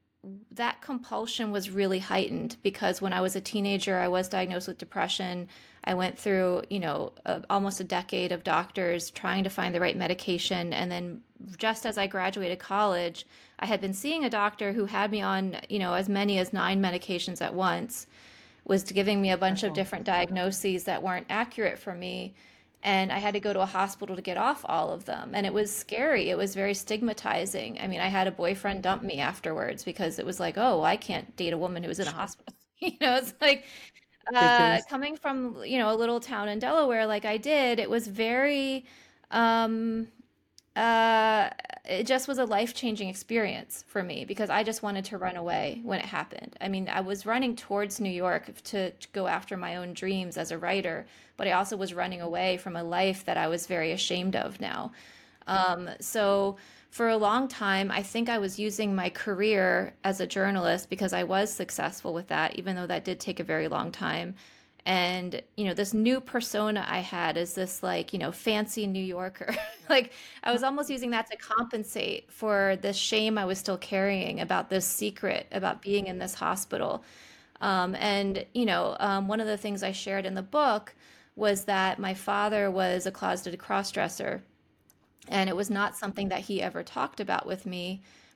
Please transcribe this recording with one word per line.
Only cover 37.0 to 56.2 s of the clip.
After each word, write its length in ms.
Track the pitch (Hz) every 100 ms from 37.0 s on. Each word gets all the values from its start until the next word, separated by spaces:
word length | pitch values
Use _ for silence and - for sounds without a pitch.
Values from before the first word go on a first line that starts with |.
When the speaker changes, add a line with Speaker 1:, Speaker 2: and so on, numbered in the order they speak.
| 220
Speaker 1:
like 180 | 208
I 120 | 214 214
did, 400 | 277 302 254 233
it 100 | 208
was 180 | 233 226
very, 800 | 196 226 247 277 285 269 262 254 - - _ -
um, 800 | 226 233 226 226 226 226 226 226 - - _ _ _ _
uh, 760 | - 226 226 226 220 220 220 - - - -
it 220 | - 185 240
just 220 | 262 262
was 100 | 262
a 60 | 240
life-changing 600 | 208 233 - 247 208 190
experience 760 | 190 - 226 208 117 - - -
for 140 | 208
me 220 | 180 156
because 240 | - 202 214
I 140 | 208
just 200 | 220 220
wanted 220 | 208 196 190
to 120 | 190
run 180 | 185 180
away 440 | 170 165 - 233
when 160 | 233 190
it 60 | 202
happened. 500 | 151 151 - - -
I 60 | 196
mean, 200 | 190 185
I 120 | 190
was 240 | 190 196 202
running 300 | 240 262 233
towards 440 | - 202 208 202
New 100 | 196
York 400 | 180 180 175 - -
to, 260 | - 202 185
to 160 | - -
go 140 | 202 180
after 300 | 170 - 190
my 200 | 180 175
own 160 | 180
dreams 460 | 175 190 196 180 -
as 120 | 165
a 60 | 165
writer, 480 | 175 196 180 165 - - - -
but 100 | 196
I 60 |
also 240 | 180 196 208
was 160 | 190
running 300 | 175 185 180
away 340 | 170 175 185 180
from 200 | 185 170
a 60 |
life 400 | 170 175 190 190 -
that 100 | 170
I 120 | 160
was 180 | 170 -
very 260 | 175 160
ashamed 420 | 185 - 185 190
of 260 | - - 196
now. 320 | - - 233 - - - - - -
Um, 440 | 190 185 175 175 -
so 560 | - 226